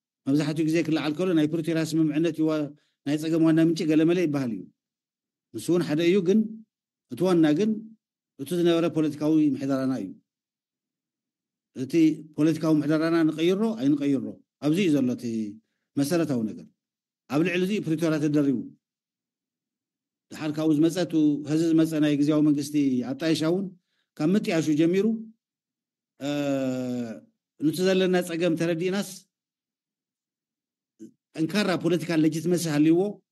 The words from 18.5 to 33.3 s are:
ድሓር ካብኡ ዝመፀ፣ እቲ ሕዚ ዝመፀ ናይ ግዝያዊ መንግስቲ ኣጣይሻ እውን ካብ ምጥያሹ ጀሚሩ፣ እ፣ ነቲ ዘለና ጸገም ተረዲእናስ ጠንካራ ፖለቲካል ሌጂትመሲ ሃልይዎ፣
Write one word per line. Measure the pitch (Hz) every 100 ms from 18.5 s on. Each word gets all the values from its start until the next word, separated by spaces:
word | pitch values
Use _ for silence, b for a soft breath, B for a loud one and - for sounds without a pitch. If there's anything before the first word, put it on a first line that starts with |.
| 120 - - _ _ _ _ _ _ _ _ _ _ _ _ _ _ _
ድሓር | 101 156
ካብኡ | 151 160
ዝመፀ፣ | 151 165 180
እቲ | 165 160 151 143 -
ሕዚ | 156 165
ዝመፀ | 160 160 156
ናይ | 151 143
ግዝያዊ | 147 151
መንግስቲ | 151 147 139 147 135 123 117
ኣጣይሻ | 135 165 151
እውን | 156 185 190 - _ _ _ -
ካብ | 156
ምጥያሹ | 208 202 165 147 147
ጀሚሩ፣ | 165 190 220 220 - - _ _ _ _ _ _ _ _
እ፣ | 139 147 143 135 131 127 127 123 117 101 - _ _ -
ነቲ | 147 180
ዘለና | 185 185 185 180
ጸገም | 180 165 175 160
ተረዲእናስ | 165 165 185 196 190 - - _ _ _ _ _ _ _ _ _ _ _ _ _ _ _ _ _ 110 _ _
ጠንካራ | - 160 202 196 160
ፖለቲካል | 160 175 160 160
ሌጂትመሲ | 156 156 160 170 160
ሃልይዎ፣ | 147 156 170 202 196 _